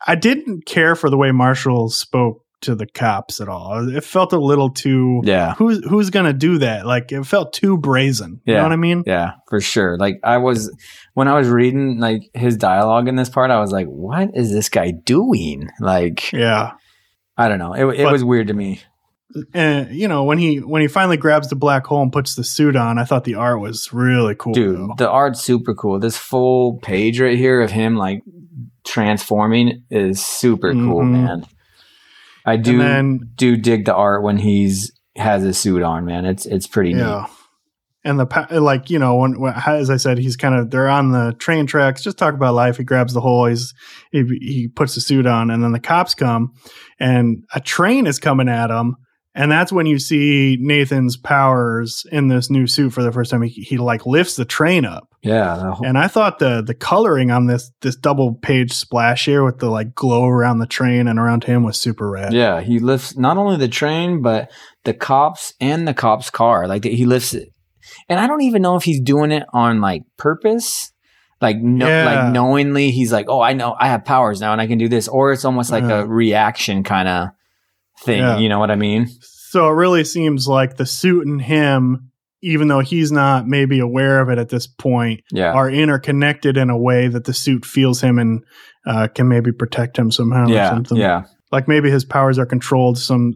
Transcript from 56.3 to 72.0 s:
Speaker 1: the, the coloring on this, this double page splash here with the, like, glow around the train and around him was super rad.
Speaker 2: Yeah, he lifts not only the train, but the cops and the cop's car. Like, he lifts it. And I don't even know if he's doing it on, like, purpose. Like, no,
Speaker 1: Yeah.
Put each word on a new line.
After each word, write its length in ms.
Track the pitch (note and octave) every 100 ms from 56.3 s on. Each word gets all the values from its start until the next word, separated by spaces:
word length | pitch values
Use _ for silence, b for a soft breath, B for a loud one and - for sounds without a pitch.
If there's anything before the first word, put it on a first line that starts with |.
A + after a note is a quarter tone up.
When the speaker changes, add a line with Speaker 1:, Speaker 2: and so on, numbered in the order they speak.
| -
Speaker 1:
the, 220 | C3+ A#2
the 100 | A2
coloring 560 | A#2+ - F3 A3+ C#3+ B2+
on 140 | B2 B2
this, 260 | B2 - _
this 140 | C3 B2+
double 380 | D3 C#3 B2+
page 400 | A2+ - C3 B2
splash 520 | - - A#2+ A#2 B2 -
here 200 | C#3+ C3
with 140 | B2
the, 100 | A#2+
like, 240 | A2 G#2+
glow 320 | - C3 A#2+ B2+
around 320 | B2 A#2+ A#2
the 80 | A#2
train 420 | - B2+ B2 A#2+
and 100 | A2+
around 240 | A#2 A#2
him 200 | A#2 B2
was 160 | A2+ G2+
super 300 | A#2+ A2 G#2
rad. 240 | F#2+ G2+
Speaker 2:
Yeah, 280 | A#2+ A2+ E2+
he 180 | G2 A#2
lifts 360 | A#2+ C3+ C3+ C3+
not 220 | B2+ F3+
only 200 | G3+ F3+
the 100 | B2+
train, 520 | - D3+ D#3+ F3 E3+
but 280 | A#2+ A2 - B B B -
the 80 | -
cops 580 | - C3+ D3 - - -
and 260 | C3 D#3 E3
the 60 |
cop's 380 | C3 A#2+ A2 -
car. 360 | - A#2 G#2+ F2+
Like, 160 | G2+
he 220 | A2 A#2 B2
lifts 280 | B2 A#2+ A#2+
it. 140 | - _ _ _ B B B
And 100 | F3+
I 80 | A#3
don't 140 | D4+
even 200 | C4+ A3
know 140 | F3+ F3+
if 80 |
he's 160 | E3+ D3
doing 320 | B2+ C#3+ D3+
it 120 | D3+ -
on, 260 | B2 A#2 A2
like, 240 | G2 F2 - -
purpose. 720 | D3 D#3+ G#3+ A3+ - - - _ _ _ _ -
Like, 180 | A#2+ G#2+
no, 260 | A#2+ B2 B2+
Speaker 1:
Yeah. 160 | D#3+